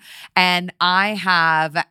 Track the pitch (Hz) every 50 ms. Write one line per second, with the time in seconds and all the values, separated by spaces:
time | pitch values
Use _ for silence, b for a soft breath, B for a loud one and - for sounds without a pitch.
0 | B B B B B B B 185 180 180 180 175 180 180 - - 175 180 180 190
1 | 196 208 214 196 175 185 180 170 165 165 160 156 160 156 147 170 - _